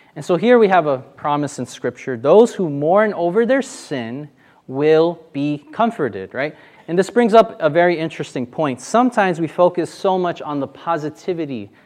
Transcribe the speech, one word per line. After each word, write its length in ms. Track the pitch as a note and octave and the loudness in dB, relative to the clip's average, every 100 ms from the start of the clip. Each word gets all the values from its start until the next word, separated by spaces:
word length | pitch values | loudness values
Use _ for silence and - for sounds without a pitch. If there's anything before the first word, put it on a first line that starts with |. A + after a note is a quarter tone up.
| _ D3+ | _ -12
And 100 | D3 | -2
so 100 | E3+ | 0
here 240 | A3 B3 | 4 4
we 80 | G3+ | 6
have 200 | F3+ D3+ | 4 2
a 100 | C3 | -4
promise 600 | - - D3+ D3 C#3+ - | -6 -10 -4 -4 -4 -8
in 80 | A#2+ | -12
Scripture. 520 | - B2+ - - A#2+ | -8 -8 -8 -8 -2
Those 380 | C#3 G3+ A#3+ - | 4 6 6 2
who 140 | E3 | -4
mourn 440 | C#3+ D3+ G3 G#3+ | -2 0 2 2
over 320 | E3 F3 G3 A#3 | 0 -2 0 0
their 160 | C4 | 0
sin 680 | - - - C3+ A2+ C3 D3 _ _ _ - | -2 -12 -10 -8 -8 -10 -14 _ _ _ -10
will 540 | C3+ D3+ D#3 E3 E3+ - | -2 4 4 4 -2 -10
be 340 | C#3 D3 D3 - | -6 -6 -6 -10
comforted, 640 | - G#3+ - B2+ G2 F#2+ | -2 -2 -2 -6 -6 -10
right? 220 | A#2+ D3+ - - - - | -8 -8 -8 -20 -20 -4
And 100 | F3 | -2
this 120 | F#3 | 0
brings 240 | A#3+ A#3 | 0 6
up 280 | A3+ G3 - | 6 4 0
a 80 | D#3+ | 0
very 280 | D#3+ F3 D#3+ | 2 2 0
interesting 480 | D#3+ - D3 C#3+ B2 | -4 -8 -10 -8 -8
point. 360 | - D3+ A#2+ | -4 -4 -4
Sometimes 580 | - A3+ B3+ A#3 F#3+ D#3+ | -2 0 2 2 0 0
we 80 | D#3+ | -4
focus 420 | - F3 F3 D#3 | 2 2 2 -6
so 280 | - F#3+ F#3 | -4 -2 0
much 240 | F3 - | -2 -6
on 180 | D3+ D3 | -8 -6
the 80 | C3+ | -8
positivity 1040 | - E3+ E3 D3 D3+ - E3+ D3 A#2+ G2+ _ | -8 -6 -4 -6 -8 -8 -6 -6 -8 -12 _